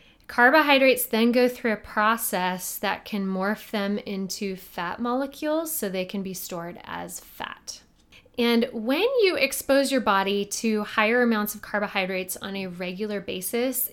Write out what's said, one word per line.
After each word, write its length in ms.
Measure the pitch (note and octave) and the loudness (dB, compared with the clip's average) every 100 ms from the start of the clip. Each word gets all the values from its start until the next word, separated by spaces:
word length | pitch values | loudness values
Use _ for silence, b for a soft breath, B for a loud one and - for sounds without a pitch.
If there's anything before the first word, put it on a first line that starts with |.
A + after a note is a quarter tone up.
| b b - | b b -6
Carbohydrates 800 | - A#3+ D#4 C#4+ C#4 C4 B3+ - | 4 6 8 6 6 6 4 2
then 260 | A3 A#3 | 2 4
go 160 | A#3+ B3 | 4 4
through 240 | B3 A#3+ | 2 -2
a 40 | G#3 | -2
process 1000 | - - G#3+ A3+ - F#3+ F3+ F#3 - - | -4 0 2 2 0 -2 0 -2 -6 -4
that 280 | G3 - - | -4 -4 -4
can 200 | G#3 G3 | -4 -2
morph 440 | F#3+ F#3+ G#3 - | -2 -2 -2 -4
them 280 | A3 G3+ G#3 | -4 -2 -4
into 580 | - G3 F#3+ - G3+ F#3 | -4 -6 -6 -6 -6 -8
fat 440 | - - F3 - | -10 -8 -6 -4
molecules 720 | A#3 B3+ C#4 C#4 D4+ D#4 E4 | -2 -2 -4 -4 -2 -2 -2
so 140 | - G#3+ | -4 -4
they 160 | F#3 | -4
can 180 | F#3 G3+ | -4 -6
be 120 | F#3+ | -6
stored 440 | F3+ - F3 E3+ - | -8 -8 -8 -8 -12
as 360 | - - F3 - | -12 -10 -10 -12
fat. 600 | - - - - - - - _ _ B - - | -16 -12 -10 -10 -14 -16 -18 _ _ B -10 0
And 320 | A#3+ A#3 A3+ | 2 4 2
when 360 | A3+ A3 C#4+ A4+ C5+ | -2 -2 2 2 4
you 140 | G4 E4+ | 4 4
expose 540 | C4+ - - C4+ C4+ | 0 0 2 4 4
your 120 | C4 | 2
body 420 | G#3+ G3 G3 G3+ | 2 2 2 0
to 400 | G3+ - A3+ G#3+ | -2 -2 0 0
higher 380 | G#3 - G#3+ A#3+ | 0 2 2 4
amounts 320 | A#3+ A3 G#3 | 4 2 0
of 80 | G#3 | -6
carbohydrates 760 | - G#3 G3+ G#3 F#3 F#3 F#3 - | -6 -4 -2 -2 -2 -2 -4 -8
on 180 | - | -8
a 120 | G3 F#3+ | -6 -6
regular 540 | F3 F#3 F#3 G#3+ G#3 | -6 -8 -6 -6 -6
basis 720 | F#3+ F#3 F3+ A#3 B3+ B3+ - | -6 -8 -4 -2 -2 -2 -4